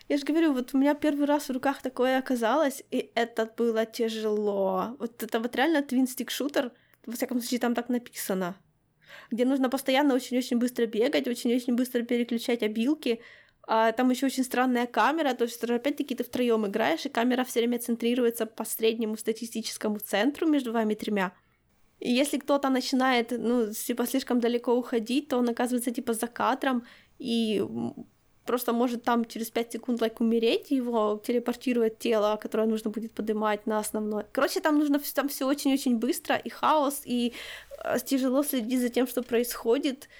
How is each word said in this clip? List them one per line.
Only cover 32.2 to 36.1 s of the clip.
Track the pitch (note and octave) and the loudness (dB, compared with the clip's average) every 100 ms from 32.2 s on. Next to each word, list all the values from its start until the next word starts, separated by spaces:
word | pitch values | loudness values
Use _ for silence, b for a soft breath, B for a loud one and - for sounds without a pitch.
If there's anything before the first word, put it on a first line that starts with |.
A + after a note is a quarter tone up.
| G#3 G#3+ | 2 0
которое | A3 A3+ A3 | -2 0 0
нужно | A3 A3 | 0 -2
будет | G#3+ A3 | -6 -8
поднимать | - G#3+ G#3+ G#3+ G#3 A3 | -6 -4 -2 0 0 0
на | G#3+ | -2
основное. | G#3+ A3 G#3+ G#3 G#3 | -2 -4 -2 -4 -4
Короче, | - D#4+ - | 0 0 2
там | D#4+ D4+ | 2 4
нужно | D4 C#4+ | 4 2
вс-, | C#4+ | 0
там | - C#4 | -2 -2
все | - C4 | -2 0
очень-очень | C#4 C#4 C4+ C#4 A#3 | 0 2 2 2 0
быстро, | B3 | 0